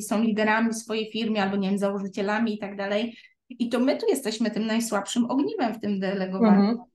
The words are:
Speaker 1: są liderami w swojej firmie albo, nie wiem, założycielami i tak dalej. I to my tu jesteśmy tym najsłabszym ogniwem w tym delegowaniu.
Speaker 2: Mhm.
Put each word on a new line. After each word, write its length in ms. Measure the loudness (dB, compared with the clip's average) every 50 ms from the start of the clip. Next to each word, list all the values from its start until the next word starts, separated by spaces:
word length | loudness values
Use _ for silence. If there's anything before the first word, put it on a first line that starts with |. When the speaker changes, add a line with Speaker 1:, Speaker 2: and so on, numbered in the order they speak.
| -4
Speaker 1:
są 160 | -2 0 2 2
liderami 480 | 2 2 2 2 2 2 2 2 0
w 60 | -2
swojej 360 | -4 -6 -6 -4 -4 -4 -4 -4
firmie 300 | -4 -2 -2 0 0 0
albo, 140 | 0 0
nie 120 | 0 0 0
wiem, 100 | 0 0
założycielami 760 | 0 0 -2 -2 -6 -6 -4 -4 -2 -2 0 0 0 -2 -2
i 40 | -4
tak 180 | -6 -10 -8
dalej. 400 | -6 -6 -2 -2 -2 -2 -4 -8 -12 -20 -20 _ _ _ _
I 200 | -6 -4 -4 -2
to 120 | 0 0
my 160 | 2 2 2
tu 100 | 0 2 0
jesteśmy 420 | 0 0 0 -4 -2 0 -2 -2
tym 160 | 0 -2 -2
najsłabszym 640 | 0 0 0 0 0 -2 -2 -2 -2 0 0 0 2
ogniwem 440 | 2 0 0 0 0 -2 -2 -2 -2
w 60 | -4
tym 200 | -4 -4 -2 -2
delegowaniu. 720 | 0 -2 -2 -2 -2 -2 0 2 6 6 6 6 6 4
Speaker 2:
Mhm. 80 | 2 -2 -6 _ _